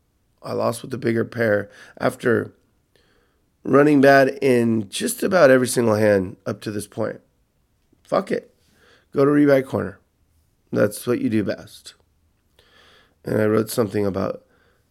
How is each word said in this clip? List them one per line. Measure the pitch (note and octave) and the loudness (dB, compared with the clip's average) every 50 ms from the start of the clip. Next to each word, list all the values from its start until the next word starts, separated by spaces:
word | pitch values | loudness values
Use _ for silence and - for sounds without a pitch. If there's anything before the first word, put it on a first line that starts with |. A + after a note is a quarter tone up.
| _ _ _ _ _ _ _ _ - | _ _ _ _ _ _ _ _ -14
I | - A2+ | -10 -6
lost | G#2+ G#2+ A#2 A#2 - - | -4 -4 -4 -4 -6 -10
with | C#3 | -12
the | B2+ A2+ | -12 -6
bigger | - A#2 A#2 A2+ A2 | -4 -2 -2 -2 -4
pair | A2+ - A#2 A#2 A2 G#2 G2+ G2+ - - - - - - - | -6 -4 -4 0 0 0 0 -2 -6 -14 -20 -20 -20 -14 -6
after | - B2+ - - - B2 A2+ G#2+ G#2 G#2+ - _ _ _ _ _ _ _ _ _ _ _ _ _ _ _ _ _ _ _ _ _ _ | -6 -6 -6 -4 -2 -2 -2 -2 -2 -6 -12 _ _ _ _ _ _ _ _ _ _ _ _ _ _ _ _ _ _ _ _ _ _
running | - C3+ C#3 C#3+ D3 D3+ C#3 | 0 2 4 4 4 4 6
bad | C3 C#3 C#3 C#3 C3+ C3 C3+ - - | 6 8 8 6 6 4 0 -2 0
in | C#3 B2 B2 A#2 A#2 A2+ A2+ G#2 G2 | 0 2 2 2 0 -2 -2 -4 -6
just | - - A3 B3 - - A#3+ | -8 -8 -6 -6 -6 -4 -4
about | G3+ G3 F3+ D#3 C3+ | -2 2 4 6 6
every | C3 C3 B2+ A#2 | 6 4 2 0
single | - C3 A#2+ A2+ G#2+ | -2 -2 0 0 0
hand | G#2 A2 G#2 G#2 G2 F#2 F#2+ - - _ | 2 2 2 2 2 0 -4 -10 -12 _
up | B2+ A2 G#2 - | -10 -10 -8 -10
to | A2+ | -10
this | G#2 G#2 G#2 | -10 -10 -10
point. | - - A#2 A2 G#2 G#2+ - _ _ _ _ _ _ _ _ _ _ _ _ _ _ _ _ _ | -12 -10 -10 -8 -8 -10 -12 _ _ _ _ _ _ _ _ _ _ _ _ _ _ _ _ _
Fuck | _ - - G3 - | _ -4 -4 -4 -4
it. | - - - - _ _ _ _ _ _ _ _ _ _ _ _ - | -8 -8 -8 -12 _ _ _ _ _ _ _ _ _ _ _ _ -2
Go | C#3 C#3 | 0 0
to | C#3+ | 2
Rebuy | D3 D3 D3 C#3+ C#3 C3+ C3 | 2 2 4 4 4 2 0
Corner. | - - G2+ G2 F#2 F#2+ - _ _ _ _ _ _ _ _ _ _ _ _ _ _ - | -2 -6 -6 -6 -6 -10 -16 _ _ _ _ _ _ _ _ _ _ _ _ _ _ -2
That's | A#2+ A#2 G2+ - - - | 0 0 -2 -2 -6 -6
what | A#2+ B2 - | -4 -4 -4
you | - B2 | -2 -2
do | G#2+ A2 G2 | -2 -2 -2
best. | G2+ - - - - - - _ - - _ _ _ _ _ _ _ _ _ _ _ _ _ _ _ _ _ _ _ _ _ _ _ _ _ _ | -4 -6 -10 -12 -20 -20 -20 _ -20 -20 _ _ _ _ _ _ _ _ _ _ _ _ _ _ _ _ _ _ _ _ _ _ _ _ _ _
And | - - G#2+ | -4 -2 0
I | G#2+ | 0
wrote | G#2+ G#2+ A2 A2 A2 | 0 0 0 -2 -2
something | - - A#2 G2+ G2+ G#2+ G#2 | -2 -4 -4 -2 -2 -4 -4
about | G2+ F2+ G2 G2 - - - - _ _ _ _ _ _ _ _ _ | -2 -4 -4 -6 -6 -8 -10 -14 _ _ _ _ _ _ _ _ _